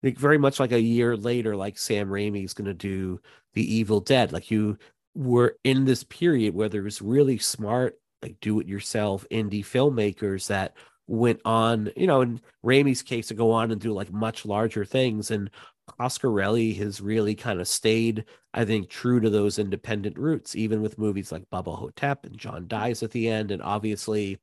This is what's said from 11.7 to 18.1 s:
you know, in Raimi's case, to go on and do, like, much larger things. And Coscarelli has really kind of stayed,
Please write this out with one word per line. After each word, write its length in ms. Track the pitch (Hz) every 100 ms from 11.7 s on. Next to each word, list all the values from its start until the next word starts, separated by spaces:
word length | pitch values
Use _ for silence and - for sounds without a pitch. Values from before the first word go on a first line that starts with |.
| 117 107 -
you 100 | 185
know, 160 | 139
in 180 | 127 117 _ _
Raimi's 380 | 113 131 139 127
case, 260 | - 120 113
to 60 |
go 160 | 110 113
on 180 | 113 113
and 100 | 110
do, 120 | 107
like, 180 | 101 95
much 320 | 98 110 110 107
larger 380 | 104 113 107
things. 460 | 101 131 131 107 101
And 200 | 110 98 - - _ _ -
Coscarelli 760 | 123 - 135 104 98 113 113 104
has 220 | 104 98
really 340 | 101 110 104
kind 260 | 107 123 95
of 80 | 87
stayed, 560 | - 113 110 113